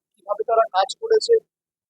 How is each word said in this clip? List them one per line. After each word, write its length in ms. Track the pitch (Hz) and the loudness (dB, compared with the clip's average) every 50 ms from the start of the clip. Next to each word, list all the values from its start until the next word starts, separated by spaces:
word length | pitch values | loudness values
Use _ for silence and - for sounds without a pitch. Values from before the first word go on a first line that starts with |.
| _ _ _ | _ _ _
কিভাবে 280 | _ _ 392 415 - 440 - | _ _ -10 -8 -8 -4 -2
তারা 140 | 453 453 679 - - | 0 0 0 2 0
কাজ 140 | 370 - - - - | -2 -2 -2 -4 -10
করেছে, 340 | 453 453 453 440 - - 466 453 - _ _ _ _ _ _ _ _ _ | -2 0 0 0 2 2 0 0 0 _ _ _ _ _ _ _ _ _